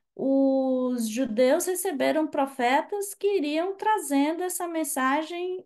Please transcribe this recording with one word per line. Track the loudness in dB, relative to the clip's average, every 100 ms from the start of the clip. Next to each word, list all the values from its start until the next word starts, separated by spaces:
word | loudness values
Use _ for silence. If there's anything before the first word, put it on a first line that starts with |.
| _ -4
os | 0 4 4 2 2 0 0 -2 -2
judeus | -2 -2 2 4 4 0
receberam | -2 -4 0 0 2 0
profetas | 0 -2 0 2 2 0 -6 -6
que | -2 0 0
iriam | 0 -2 -2
trazendo | -2 0 0 0 2 2 0
essa | -4 -4 -4
mensagem, | -4 -4 -2 0 0 -2 -4 -4 -6